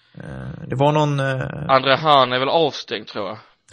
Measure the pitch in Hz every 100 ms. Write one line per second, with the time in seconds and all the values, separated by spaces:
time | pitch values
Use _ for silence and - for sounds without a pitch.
0 | _ - - 65 - - - 131 143 151
1 | 147 143 135 131 - - - 135 135 135
2 | 156 143 123 127 131 165 151 - - 107
3 | 107 117 95 110 - _ _